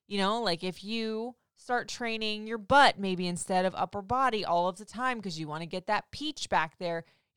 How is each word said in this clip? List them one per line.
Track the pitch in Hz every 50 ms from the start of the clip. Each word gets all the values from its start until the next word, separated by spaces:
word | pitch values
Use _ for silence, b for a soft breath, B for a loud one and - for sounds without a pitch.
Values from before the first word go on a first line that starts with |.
| _
You | - 202 196
know, | 190 196 220 240
like, | 233 185 170 160 185
if | 185 175 -
you | 190 208 226 226 220 220 220 220 233 247 240 _ _ _ _ _
start | - - 247 240 - 214
training | - - 240 226 226 220 220 214 214 214 214
your | 220 233
butt | 220 202 - 262 285 269 - -
maybe | 190 196 190 185 170 180
instead | 175 175 170 - - 185 185 185
of | 185 175
upper | - 190 180 - 202
body | 196 196 247 262 269 254 220 208 165
all | - 170 170 175 185
of | 180
the | 208 214
time | - - 214 254 262 247 226
'cause | 196 190 156
you | 160 160
wanna | 147 151 160 170
get | 160 190 185 -
that | - 208 196 - -
peach | - - 285 311 294 - - -
back | 196 165 156 156 -
there, | - 185 170 170 165 165 b b b b b _